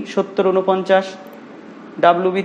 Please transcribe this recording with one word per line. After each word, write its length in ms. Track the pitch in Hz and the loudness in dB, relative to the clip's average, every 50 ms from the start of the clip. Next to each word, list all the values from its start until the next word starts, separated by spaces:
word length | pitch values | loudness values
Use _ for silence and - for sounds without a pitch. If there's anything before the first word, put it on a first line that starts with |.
| 220 - - | -8 -4 -2
সত্তর 320 | 196 185 - - - 185 190 | -2 -2 0 -2 0 2 2
ঊনপঞ্চাশ, 540 | 190 190 190 190 190 190 180 - 190 190 196 - - - - - - - - - - - - - - - - - - - 160 | 2 2 2 2 0 0 2 2 2 2 2 -2 -10 -14 -16 -18 -18 -18 -18 -20 -20 -20 -20 -20 -20 -18 -20 -16 -2 4 4
ডাব্লিউ 280 | 170 175 175 185 185 | 4 6 4 2 0
বি 120 | 185 196 | 0 0